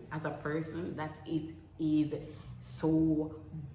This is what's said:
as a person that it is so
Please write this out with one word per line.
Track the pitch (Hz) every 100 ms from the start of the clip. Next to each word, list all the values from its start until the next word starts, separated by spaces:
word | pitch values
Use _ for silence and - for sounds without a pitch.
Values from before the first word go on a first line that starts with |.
| -
as | 156 156
a |
person | - 151 151 160 156 180 -
that | 156 156 -
it | 160 156 - - -
is | 160 151 143 - - - - -
so | - - 160 160 160 156 151 - - 156 -